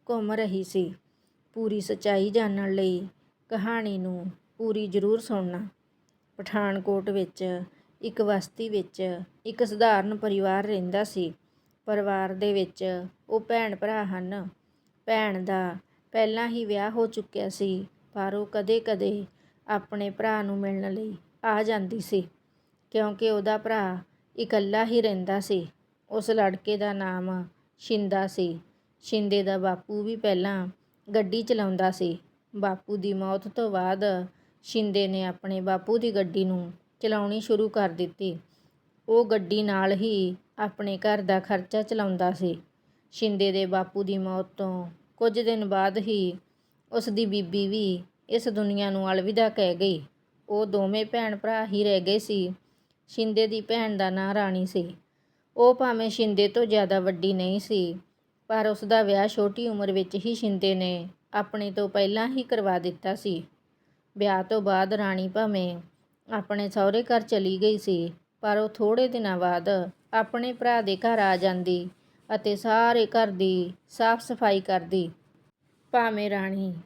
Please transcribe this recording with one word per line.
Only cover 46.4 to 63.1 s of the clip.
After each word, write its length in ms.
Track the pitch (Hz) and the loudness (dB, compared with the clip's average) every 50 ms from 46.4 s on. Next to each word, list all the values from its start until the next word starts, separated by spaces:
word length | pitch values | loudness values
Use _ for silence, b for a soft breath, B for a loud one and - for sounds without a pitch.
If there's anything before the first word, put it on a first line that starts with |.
| _ _ _ _ _ _ _ _ _ - - | _ _ _ _ _ _ _ _ _ -4 -4
ਉਸ 160 | 233 220 247 | -2 -2 0
ਦੀ 180 | 202 214 226 | 0 0 0
ਬੀਬੀ 420 | 202 196 208 190 170 180 202 202 190 | 0 0 -2 -2 -2 -2 0 0 0
ਵੀ 340 | 208 220 208 190 180 175 180 - _ _ _ - | 0 0 0 0 -2 -2 -6 -12 _ _ _ -2
ਇਸ 200 | 226 233 226 247 | -2 -2 0 0
ਦੁਨੀਆ 420 | 202 214 208 202 202 202 202 196 | -2 -2 -2 0 0 -2 -2 -2
ਨੂੰ 220 | 196 190 190 190 190 | -2 -2 0 0 0
ਅਲਵਿਦਾ 360 | 190 185 208 208 226 226 214 | 0 0 0 2 2 2 2
ਕਹਿ 260 | 214 220 196 180 175 | 2 2 2 2 2
ਗਈ। 280 | 175 196 196 175 151 139 - _ _ _ _ _ _ _ - | 2 0 0 0 -2 -6 -12 _ _ _ _ _ _ _ -4
ਉਹ 180 | 208 208 220 | -2 -2 0
ਦੋਵੇਂ 380 | 202 196 202 196 190 208 220 214 | 0 0 0 0 2 0 -2 -2
ਭੈਣ 300 | 220 - 233 226 220 208 | -2 -2 -2 -2 -2 -4
ਭਰਾ 300 | 202 - 220 226 220 220 | -4 -4 -2 -2 -2 -2
ਹੀ 180 | 208 196 202 208 | -2 0 0 2
ਰਹਿ 160 | 208 196 185 | 4 4 2
ਗਏ 180 | 175 185 202 214 | 4 4 2 2
ਸੀ। 360 | 214 - 208 196 180 180 185 - _ _ _ _ _ _ _ _ _ _ | 2 0 -2 0 0 -2 -4 -10 _ _ _ _ _ _ _ _ _ _
ਸ਼ਿੰਦੇ 380 | - 240 226 220 208 220 220 | -4 -2 -2 0 2 2 2
ਦੀ 140 | 214 220 220 | 2 0 -4
ਭੈਣ 360 | 214 - 226 233 226 214 208 | -2 -2 -2 0 0 -2 0
ਦਾ 140 | 190 190 185 | 0 0 0
ਨਾਂ 240 | 185 190 190 196 202 | 0 -2 -2 -2 0
ਰਾਣੀ 320 | 214 202 190 185 185 185 | 0 0 0 0 0 -2
ਸੀ। 300 | 185 - 190 170 175 - - _ _ _ _ _ _ _ _ _ _ - | -2 -2 -2 -4 -4 -8 -16 _ _ _ _ _ _ _ _ _ _ 2
ਉਹ 180 | - 240 247 254 | 6 6 6 6
ਭਾਵੇਂ 360 | 254 262 247 233 220 226 220 | 6 2 0 0 0 -2 -2
ਸ਼ਿੰਦੇ 380 | 214 - 226 214 202 190 208 202 | 0 0 0 0 4 4 2 2
ਤੋਂ 180 | 208 233 240 | 4 2 2
ਜ਼ਿਆਦਾ 340 | 214 214 214 196 180 196 190 | 4 4 2 4 4 2 2
ਵੱਡੀ 320 | 180 196 185 165 180 196 196 | 2 0 -2 0 0 0 0
ਨਹੀਂ 280 | 185 180 185 190 208 | 0 0 0 -2 -2
ਸੀ, 340 | 196 - 220 190 180 170 170 185 - _ _ _ _ _ _ _ _ - | -2 -2 0 0 0 0 -4 -8 -12 _ _ _ _ _ _ _ _ -2
ਪਰ 180 | 220 220 214 | -2 0 2
ਉਸ 180 | 214 208 202 214 | 2 0 0 0
ਦਾ 180 | 202 226 226 214 | 4 4 4 6
ਵਿਆਹ 260 | 202 202 196 202 214 | 8 8 6 6 6
ਛੋਟੀ 400 | - 220 208 202 202 233 233 233 | 4 2 2 2 2 0 -2 -2
ਉਮਰ 240 | 220 202 202 196 190 | -2 0 0 2 2
ਵਿੱਚ 240 | 196 185 185 - 196 175 | 2 0 0 -2 -4 -2
ਹੀ 80 | 233 233 | -2 -2
ਸ਼ਿੰਦੇ 400 | 226 233 208 196 185 196 190 190 | 0 0 0 0 2 2 2 2
ਨੇ 340 | 185 185 180 180 175 170 185 - _ _ _ - | 2 2 0 -2 -4 -6 -10 -14 _ _ _ -4
ਆਪਣੇ 360 | 208 202 202 - 214 208 202 | -4 -4 -2 -4 -6 -6 -4
ਤੋਂ 180 | 190 208 202 196 | -2 -2 -2 0
ਪਹਿਲਾਂ 400 | 202 202 196 196 208 220 226 254 | 2 2 2 2 2 0 0 0
ਹੀ 140 | 262 262 240 | -2 -2 -2
ਕਰਵਾ 360 | - 240 220 196 196 185 175 | 0 0 2 2 2 2 2
ਦਿੱਤਾ 360 | 170 180 160 - - 190 | 0 -2 -6 -4 -4 -4